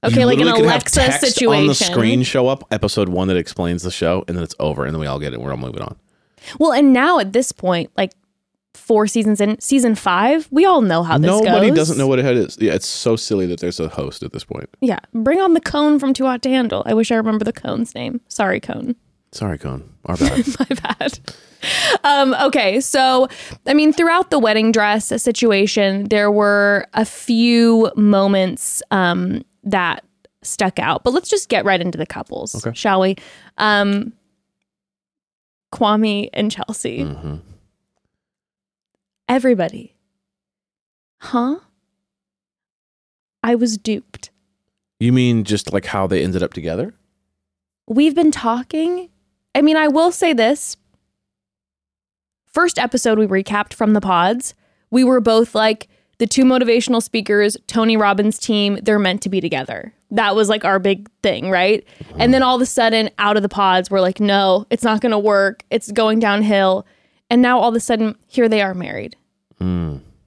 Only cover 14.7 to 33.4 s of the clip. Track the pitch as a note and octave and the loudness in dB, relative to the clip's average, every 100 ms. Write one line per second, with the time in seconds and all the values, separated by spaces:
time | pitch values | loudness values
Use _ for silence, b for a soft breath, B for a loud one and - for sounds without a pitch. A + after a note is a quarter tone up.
14.7 | _ C4 F#3+ _ A3+ A3+ E4+ F#4+ E4 - | _ -4 -4 _ -4 0 2 2 2 0
15.7 | D4 D4 D4+ C4+ C4 C4 B3 C4 C4 A#3 | -2 2 2 0 -2 -2 -2 -2 0 0
16.7 | G2 - A3 A3+ A3+ A3 G#3+ G#3+ A3+ - | -4 -2 0 2 0 0 -2 -2 -6 -8
17.7 | - A#3 - B3 A#3+ _ - G3+ F#3 - | -6 -6 -8 -10 -10 _ -4 -2 -2 -6
18.7 | - - A#3+ _ _ _ - G#2+ D#2 D2 | -10 -8 -10 _ _ _ -8 -6 -6 -8
19.7 | C2 - - - F2+ C#4 C4+ A#3+ A#3+ C4 | -12 -14 -20 -8 -4 -2 -2 -4 -4 -6
20.7 | C4 - - - - - B B B B | -6 -6 -6 -8 -8 -18 B B B B
21.7 | B B A#4+ D4 C#4+ C4+ B3+ C#4 C4+ G#3 | B B 0 2 2 2 2 0 2 0
22.7 | G#3 C4+ C#4 C4 B3+ C4 B B B - | 0 -2 0 2 2 0 B B B 0
23.7 | C#4+ D4+ D4+ E4 E4+ F#4+ D4+ A3+ G#3+ A3 | 2 4 4 2 2 2 2 2 2 2
24.7 | A3+ G#3 G#3+ - A#3 - A#3 A#3 G3 G3+ | 2 2 0 -2 -4 -2 0 2 2 2
25.7 | A3+ G3 G3 G3+ G#3+ G#3 G#3 G#3 G3+ G3+ | 2 0 0 0 2 2 2 2 2 2
26.7 | G3+ - - A3 - - A#3 A#3 A#3 A#3 | 0 -2 -4 -4 -6 -4 0 4 4 4
27.7 | A3+ A3 - G#3 G3+ G3 G3 F#3 - - | 4 2 2 4 4 4 2 0 -4 -6
28.7 | - - G3 F3+ F3 F3+ G3 - _ - | -8 -4 0 0 0 -2 -6 -10 _ -6
29.7 | F#3+ F3 - - _ _ _ - - F#3+ | -2 -2 -6 -12 _ _ _ -14 -4 -4
30.7 | - A#2+ D#3 - C4+ - G#4 - G#3 G3+ | -2 -4 -2 -2 -2 -2 -4 0 -2 0
31.7 | F#3 F3 D#3+ D#3 - - - A2+ - A#2 | 0 -2 -6 -10 -10 -12 -12 -10 -8 -8
32.7 | A#2 A3 F#3+ F#3+ G3 B B | -4 0 2 0 -2 B B